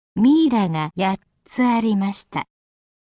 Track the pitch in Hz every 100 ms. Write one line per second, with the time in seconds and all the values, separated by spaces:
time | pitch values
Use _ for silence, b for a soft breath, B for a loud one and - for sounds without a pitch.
0 | _ - 240 311 311 233 185 160 151 -
1 | 190 190 _ _ _ - 247 226 220 196
2 | 196 196 - 156 - _ _ _ _ _